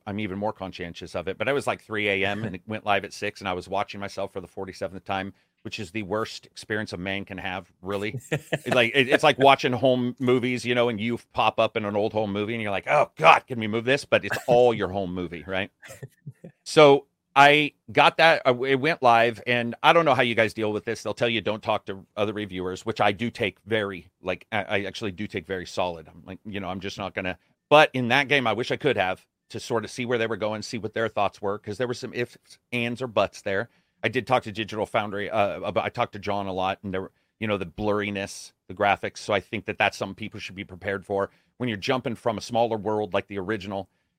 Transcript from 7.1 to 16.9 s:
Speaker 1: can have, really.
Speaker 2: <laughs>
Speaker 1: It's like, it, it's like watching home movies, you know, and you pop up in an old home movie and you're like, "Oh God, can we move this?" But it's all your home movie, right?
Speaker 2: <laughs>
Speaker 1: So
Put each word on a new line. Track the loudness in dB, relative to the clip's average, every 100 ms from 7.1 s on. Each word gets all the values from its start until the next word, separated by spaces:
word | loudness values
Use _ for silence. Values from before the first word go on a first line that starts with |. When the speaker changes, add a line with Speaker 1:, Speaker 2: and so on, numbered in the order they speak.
| -6 -8
Speaker 1:
can | -10
have, | -8 -8 -10 _
really. | -6 -4 -4 -8 -6
Speaker 2:
<laughs> | -8 -4 -6 0
Speaker 1:
It's | 4
like, | 4 4
it, | 4
it's | 4
like | 4 6
watching | 8 8 4
home | 2 2 2 0 -2
movies, | 2 2 2 -2 0
you | 2
know, | 2
and | 0
you | -4 -4 -4
pop | 0 2 2
up | 0 0
in |
an | -2 0
old | 0
home | 0 -2
movie | -2 -4
and | -4
you're | -4
like, | -4 0
"Oh | 2 2 4
God, | 6 6 2
can | -4
we | -2
move | -2
this?" | 0 0 2
But | 0
it's | 2 -4 2
all | 6 6
your | 4 -2
home | -4 -4
movie, | -6 -8 -10 -6
right? | -4 -4 _
Speaker 2:
<laughs> | -20 -18 -18 _ -20 -20 -20 -18
Speaker 1:
So | 2 8 10